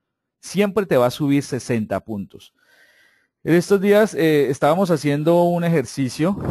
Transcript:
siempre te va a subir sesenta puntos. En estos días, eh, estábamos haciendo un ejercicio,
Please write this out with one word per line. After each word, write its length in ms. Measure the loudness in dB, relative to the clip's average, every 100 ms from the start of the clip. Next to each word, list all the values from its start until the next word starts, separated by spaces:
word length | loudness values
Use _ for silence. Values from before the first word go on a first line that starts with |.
| _ _ _ _
siempre 480 | -8 -2 -2 -2 0
te 100 | 2
va 100 | 2
a 40 |
subir 320 | 0 0 0
sesenta 560 | -2 -6 -4 -4 -4 -6
puntos. 560 | -8 -10 -12 -16 -20 _ _ _ _ _ _ _ _ _
En 120 | 0
estos 260 | 0 2 2
días, 340 | 4 4 2
eh, 340 | 2 2 2 2
estábamos 400 | 0 0 2 0
haciendo 500 | 0 0 -2 2 2
un 200 | 2 0
ejercicio, 720 | 0 0 -2 -4 -6 -2 -2 -2 -4